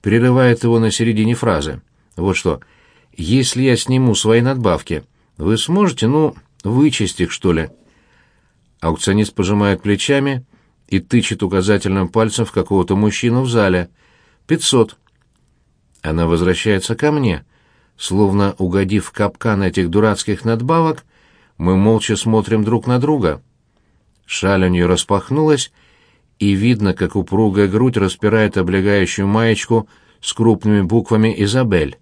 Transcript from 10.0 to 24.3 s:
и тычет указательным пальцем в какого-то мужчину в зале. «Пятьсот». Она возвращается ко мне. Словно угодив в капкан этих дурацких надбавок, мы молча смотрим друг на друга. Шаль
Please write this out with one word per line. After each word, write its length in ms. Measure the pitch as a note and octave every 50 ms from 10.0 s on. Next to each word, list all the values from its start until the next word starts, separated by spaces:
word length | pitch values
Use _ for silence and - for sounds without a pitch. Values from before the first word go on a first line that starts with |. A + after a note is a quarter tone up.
| - - C#3+ C#3 C3+ C#3 C3+ B2+ B2+ _ _ _ _ _ _ _ _ _
и 120 | - F#2+
тычет 420 | - _ - A#2+ G#2 - A2 F2+ G#2
указательным 680 | F2+ F#2 F#2+ F2+ G2+ G#2+ G2 - G2+ F#2+ G2 F#2+ E2+
пальцем 360 | - A2+ A2+ A2 - - A2+
в 80 | G2 -
какого-то 440 | G#2 F2+ - G2 F#2+ F2 - F#2+
мужчину 460 | G2 G#2+ G#2+ G#2 - - A#2+ A#2 B2 C3
в 80 | B2+
зале. 380 | A#2+ A#2 G#2 F#2+ F#2 F2+ F2 E2+ _ _ _ _ _ _ _ _ _ _ _
«Пятьсот». 500 | - D#3+ D#3 - - C#3 B2 A2 - - _ _ _ _ _ _ _ _ _ _ _ _ _ _ _ _ _ _ _ _ _ _
Она 240 | D#2 D#2 E2 E2+
возвращается 680 | E2 E2+ E2 F2 F2+ F2+ F2 - A2 G#2 F#2+ - - A2+
ко 160 | - - D3+
мне. 340 | D3+ D3+ C3+ A2+ E2+ C#2 - _ _ _ _ _ _ _ _ _ _
Словно 580 | _ - - F2+ G2 G#2+ G2 F#2+ G2+ G2+ G2 F#2+ _
угодив 480 | G2 F#2 F2 G2 G2 F#2 G2+ G#2 F2+
в 60 | - _
капкан 500 | - G#2 G2+ - - - A#2 G#2+ G2 G2
этих 260 | F#2 E2+ F#2+ F#2 F2
дурацких 560 | E2 G2+ G#2+ A2 G2+ G2 - - G#2 F2 -
надбавок, 600 | A2+ A2+ A2+ A#2+ C3 E3 E3 E3 D#3+ D3+ - _ _ _ _ _ _ _ _ _ _ _
мы 200 | _ E2+ F2+ F#2
молча 380 | F#2+ G2 G#2+ A2+ G#2+ - - A2
смотрим 480 | G2+ - A2+ A2+ A2 G2+ - A2+ A2 G#2+
друг 240 | G#2 A#2 A#2 -
на 140 | B2 B2 B2+
друга. 420 | B2 D3 D#3 C#3+ G#2 E2 D2 C2 _ _ _ _ _ _ _ _ _ _ _ _ _ _ _ _ _
Шаль 380 | _